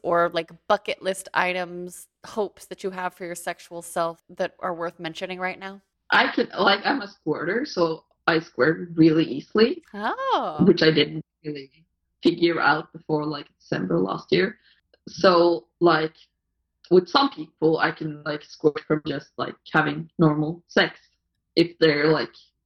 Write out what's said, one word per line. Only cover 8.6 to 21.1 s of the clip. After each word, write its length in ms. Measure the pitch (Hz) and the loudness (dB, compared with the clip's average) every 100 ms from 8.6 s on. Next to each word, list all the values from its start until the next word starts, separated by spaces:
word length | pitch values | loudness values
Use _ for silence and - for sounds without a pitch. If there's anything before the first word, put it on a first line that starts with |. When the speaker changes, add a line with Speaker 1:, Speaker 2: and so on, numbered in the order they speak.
| 139 180 175 165 | 2 0 -2 4
Speaker 2:
really 220 | 160 156 156 131 | 6 6 0 -4
easily, 460 | - 214 233 349 - | -2 2 2 2 -10
Speaker 1:
Oh. 680 | 202 220 480 539 392 208 151 180 | -8 -6 -4 -2 -2 -2 2 4
Speaker 2:
which 120 | - | 6
I 80 | 156 | 4
didn't 340 | 160 147 156 - _ | 4 0 -4 -12 _
really 280 | 151 143 135 160 _ _ _ _ | -14 -12 -14 _ _ _ _ _
figure 360 | 170 - 170 160 | -2 2 0 2
out 320 | - 156 - | 0 0 -2
before, 320 | 160 - 151 151 | -14 -6 -4 -4
like, 220 | 147 - _ | -8 -12 _
December 380 | - - 185 170 | -8 -6 -2 -2
last 280 | 185 175 - | -2 -4 -2
year. 260 | 175 196 - _ _ _ _ - | 0 0 -4 _ _ _ _ -20
So, 600 | - 190 175 175 170 - - | 0 4 6 4 2 -4 0
like, 360 | 170 156 160 _ _ _ _ _ _ _ - | 2 2 -2 _ _ _ _ _ _ _ 2
with 160 | 180 180 | 2 4
some 200 | 285 277 | 2 0
people, 480 | - 156 - 160 160 | -2 -14 -2 0 0
I 120 | 156 | -2
can, 320 | 160 156 151 | -4 -10 -10
like, 200 | 151 147 | -8 -10
squirt 380 | - - 156 147 - | -12 -2 0 0 -4
from 140 | 156 156 | -4 -4
just, 220 | 143 - - | -8 -10 -10
like, 180 | 135 - - | -10 -10 -4
having 360 | 160 151 151 165 - | -2 -2 -4 -8 2
normal 440 | 160 151 151 170 _ | 2 2 -2 -6 _
sex 320 | - 170 - _ | 0 0 -2 _